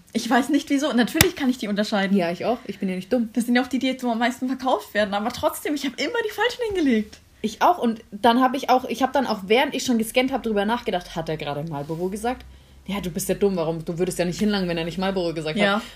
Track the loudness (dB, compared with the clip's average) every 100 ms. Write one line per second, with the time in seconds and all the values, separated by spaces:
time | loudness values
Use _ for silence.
0 | -8 -4 2 2 4 0 2 0 2 2
1 | 4 6 4 4 -2 -2 -2 -2 0 0
2 | 2 2 2 0 -2 -2 -4 -6 -4 -4
3 | -2 -2 0 -2 2 2 2 0 -2 -2
4 | -2 0 0 -2 -4 -2 0 0 0 -2
5 | 0 0 -2 -2 -2 -2 -4 -2 -4 -4
6 | -4 -2 -4 -2 -2 -2 -4 0 2 2
7 | 0 -8 -20 _ -6 2 2 4 0 -2
8 | -8 0 4 6 4 2 2 2 2 -2
9 | 0 2 0 -2 2 4 4 0 0 0
10 | 2 2 0 0 -2 0 0 0 0 -4
11 | -4 -6 -4 -4 -4 -6 -4 -6 -6 -4
12 | -4 -4 -4 -4 -8 -20 -20 -16 -8 -6
13 | -4 -4 -2 2 2 2 -2 -2 -4 -2
14 | -2 0 -2 0 0 0 0 -2 -4 -2
15 | -2 0 -2 -2 -2 2 2 2 -2